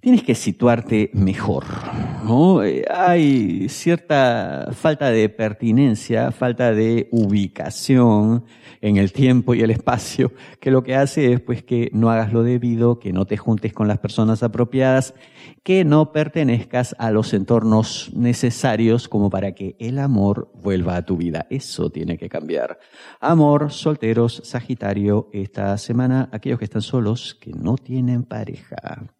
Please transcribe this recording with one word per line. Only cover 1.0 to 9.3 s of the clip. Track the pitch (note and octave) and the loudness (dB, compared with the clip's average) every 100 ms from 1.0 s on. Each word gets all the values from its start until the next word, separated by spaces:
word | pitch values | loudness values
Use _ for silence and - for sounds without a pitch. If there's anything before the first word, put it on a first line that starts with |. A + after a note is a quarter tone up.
| G#2+ | 0
mejor, | G2+ F#2+ F#2+ G#2+ C2+ - - - - - - | 2 0 0 -4 -4 -6 -10 -10 -8 -8 -6
¿no? | A2 A#2+ F3 F3 | 0 4 6 4
Eh, | G2+ C2 - | 2 -2 -4
hay | F3+ F#3 F3 D3 C3+ G2+ E2+ F#2 | 0 2 4 4 4 0 -2 -6
cierta | - E3 E3+ - D3 B2+ A#2 F#2+ C#2 - | -4 -2 -2 0 2 2 2 -4 -6 -8
falta | G#2+ D#3+ D3+ C#3 | -4 -2 0 0
de | A2+ G#2+ | 2 2
pertinencia, | - G#2+ G2+ A#2 A#2 C#3 G#2+ - A2+ B2+ | 0 -4 -2 0 2 2 0 -2 -2 -2
falta | - B2+ A#2 B2 | -2 -4 0 0
de | G#2+ A2 A#2 - | 2 2 0 0
ubicación | A#2 G#2 G#2 F#2+ - - - - C3 A#2+ G#2+ G#2+ A#2 A#2 - - - | 0 2 2 0 -6 -10 -10 0 4 6 4 2 0 -4 -20 -20 -6
en | G#2+ G2+ | 0 2
el | G2 | 2
tiempo | - C3 | 2 4